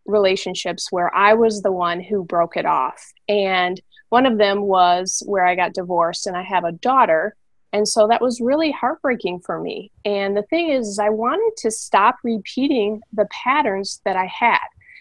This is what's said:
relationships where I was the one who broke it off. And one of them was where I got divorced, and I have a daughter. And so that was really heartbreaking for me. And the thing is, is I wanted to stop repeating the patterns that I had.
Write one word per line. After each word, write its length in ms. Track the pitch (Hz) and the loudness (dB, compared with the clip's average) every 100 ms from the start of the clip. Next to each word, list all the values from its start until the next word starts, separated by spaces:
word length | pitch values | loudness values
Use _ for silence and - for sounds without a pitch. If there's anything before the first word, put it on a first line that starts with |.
| - | -2
relationships 880 | 214 196 190 190 180 185 175 - | 2 2 0 -4 -6 -6 -8 -6
where 200 | 180 175 | -2 0
I 200 | 180 202 | 4 4
was 280 | 226 226 208 | 6 4 2
the 120 | 196 | -2
one 260 | 185 175 175 | 0 -2 -4
who 240 | 180 202 | -4 -4
broke 320 | 170 175 170 175 | -2 0 0 -2
it 100 | 165 | 0
off. 380 | 151 127 - - _ - | 0 -2 -6 -20 _ -2
And 540 | 208 190 185 180 185 - _ - | 0 0 0 0 -4 -12 _ 0
one 180 | 233 262 | 2 4
of 120 | 214 | 4
them 240 | 202 196 | 2 2
was 600 | 202 185 175 180 190 - 202 | 2 4 4 2 -2 -6 -2
where 200 | 196 180 | 0 2
I 100 | 180 | 2
got 180 | 180 | -2
divorced, 520 | 190 180 175 170 175 196 | -4 -2 0 0 -2 -6
and 120 | 180 | -8
I 60 | |
have 200 | 185 185 | -4 -2
a 80 | 170 | -2
daughter. 640 | 170 247 262 208 160 202 - _ _ _ | -2 0 4 4 4 0 -6 _ _ _
And 160 | 208 208 | -2 0
so 200 | 226 214 | 2 4
that 120 | 233 | 2
was 220 | 254 247 | 0 -2
really 300 | 240 294 311 | 0 0 0
heartbreaking 680 | - 247 330 277 233 180 180 | -2 -4 -2 -4 -2 -4 -6
for 200 | - 165 | -8 -8
me. 300 | 170 - 202 _ | -8 -10 -14 _
And 320 | 208 202 196 202 | -4 -2 -2 -2
the 60 | |
thing 300 | 208 330 330 | -2 -2 0
is, 160 | 269 214 | -2 -2
is 100 | 202 | -2
I 120 | 208 | 0
wanted 460 | 214 240 349 453 440 | 0 0 0 -2 -2
to 120 | 226 | -4
stop 480 | 214 - 202 220 247 | -6 0 4 4 2
repeating 760 | 240 220 - - 277 262 208 214 - | -2 -4 -6 -4 0 0 0 -4 -4
the 140 | 214 196 | -2 -2
patterns 760 | - 247 285 247 196 196 - 202 | -2 -2 0 0 -2 -6 -6 -4
that 100 | 185 | -2
I 100 | 185 | -4
had. 320 | - 240 190 - _ - - | 0 2 2 -2 _ -20 -20